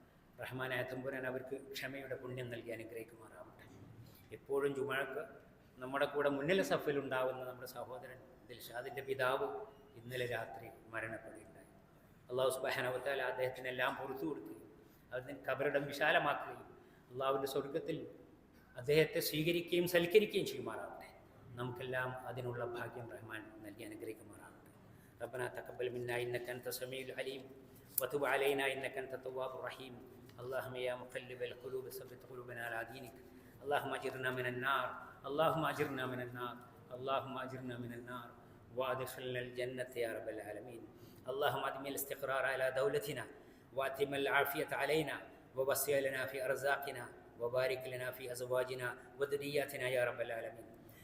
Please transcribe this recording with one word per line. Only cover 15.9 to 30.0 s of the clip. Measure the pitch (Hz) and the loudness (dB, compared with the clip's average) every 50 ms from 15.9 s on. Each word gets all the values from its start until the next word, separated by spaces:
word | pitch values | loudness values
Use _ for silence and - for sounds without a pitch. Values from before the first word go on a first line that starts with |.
| 135 - 156 151 170 170 156 147 139 - - - 123 - - - - - - - - - - - 123 | 0 4 6 8 8 8 8 6 4 2 0 -4 -8 -10 -10 -14 -16 -18 -18 -20 -20 -20 -18 -10 -2
അല്ലാഹുവിന്റെ | 127 131 135 139 143 139 135 | 0 4 4 4 4 4 2
സ്വർഗ്ഗത്തിൽ | - 147 139 143 139 165 - - 160 151 - - - - - - - - - - - - - - - | 0 0 0 0 -2 -2 -2 -2 -4 -4 -4 -8 -12 -14 -18 -20 -20 -20 -20 -20 -20 -20 -20 -16 -12
അദ്ദേഹത്തെ | 127 120 127 147 156 156 151 - 170 | -6 2 6 8 8 8 8 6 2
സ്വീകരിക്കുകയും | 151 - - 151 156 170 170 175 170 - 175 175 175 170 | 2 2 2 4 4 6 4 4 4 4 4 6 6 8
സൽക്കരിക്കുകയും | - 175 170 170 - 214 208 - - 196 160 | 8 6 6 10 10 8 8 8 4 2 2
ചെയ്യുമാറാവട്ടെ. | - - 123 113 113 110 104 101 - - - - - - - - - - - - - - | 2 0 -2 -4 -4 -4 -4 -6 -6 -8 -10 -12 -14 -16 -18 -20 -20 -20 -20 -18 -12 -6
നമുക്കെല്ലാം | 117 123 127 120 - 131 127 127 127 127 127 123 127 - | -4 -4 -2 -2 -4 -4 -2 0 0 0 0 -2 -4 -6
അതിനുള്ള | 123 120 127 123 123 120 120 120 | -6 -6 -4 -2 -2 -2 -2 -2
ഭാഗ്യം | 120 120 120 120 113 - 123 117 113 110 | -4 -2 -4 -6 -6 -6 -8 -10 -8 -10
റഹ്മാൻ | 104 110 113 110 107 107 - - 110 110 | -10 -10 -8 -8 -8 -8 -10 -14 -14 -14
നൽകി | 104 101 107 117 | -12 -10 -10 -10
അനുഗ്രഹിക്കുമാറാവട്ടെ. | 104 107 104 113 110 110 - - 101 104 - - - - - - - - - - - - - - - - - 117 | -10 -8 -8 -8 -8 -8 -8 -10 -18 -18 -16 -18 -18 -18 -18 -20 -20 -20 -20 -20 -20 -20 -20 -20 -18 -12 -8 -8
ربنا | 113 - 127 123 120 | -6 -2 -2 -2 -2
تقبل | - 120 - - 123 - 123 123 | -2 -6 -8 -8 -4 -2 -2 0
منا | 120 123 123 120 120 123 123 | 0 -2 -2 0 0 0 0
إنك | 120 123 123 123 - | 0 0 -2 -2 -2
أنت | 123 123 123 | -6 -4 -4
السميع | 127 120 - 131 127 135 131 131 127 | -4 -4 -4 -4 -4 -6 -6 -6 -6
العليم | 117 - 139 135 139 135 127 - - - - - - - - - - - 135 | -4 -4 -4 -4 -4 -6 -8 -12 -16 -16 -18 -18 -20 -20 -12 -4 -2 0 0
وتب | - - 147 139 | 2 0 2 2
علينا | 127 135 135 139 139 143 139 139 135 131 | 4 4 6 6 6 4 4 4 2 2
إنك | 131 135 123 - 135 | 0 -2 -4 -4 -4
أنت | 131 131 131 | -6 -6 -6
التواب | 131 - 131 127 127 131 131 131 | -6 -6 -6 -4 -4 -4 -4 -4
الرحيم. | - 117 123 - - 131 131 123 117 | -6 -6 -6 -6 -8 -10 -12 -12 -14